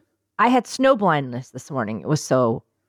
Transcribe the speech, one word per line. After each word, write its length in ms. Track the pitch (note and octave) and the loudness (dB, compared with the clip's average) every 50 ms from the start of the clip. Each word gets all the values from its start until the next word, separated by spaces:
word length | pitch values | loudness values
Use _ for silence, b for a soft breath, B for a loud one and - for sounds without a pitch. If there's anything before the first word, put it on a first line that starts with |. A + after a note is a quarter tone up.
| _ _ _ _ _ _ _ - | _ _ _ _ _ _ _ 0
I 120 | G#3 B3 | 2 2
had 180 | B3+ B3+ - - | 2 2 0 -2
snow 300 | - - C4 C4+ C#4 G#3+ | -6 0 2 2 2 4
blindness 540 | G#3 F3+ D#3 D3 C#3 B2+ A#2+ B2 C3 - | 2 2 2 0 -2 -4 -8 -10 -12 -12
this 200 | - B2+ - - | -16 -18 -14 -8
morning. 300 | D3 C3 A2+ G2+ A2 G2 | -6 -4 -4 -4 -6 -8
It 60 | C#2 G#2+ | -4 -2
was 120 | D3+ C#3+ | -2 -2
so, 420 | - - C3 C3 B2 A2+ A2+ C3+ _ _ _ _ _ | 0 0 0 2 2 2 0 -4 _ _ _ _ _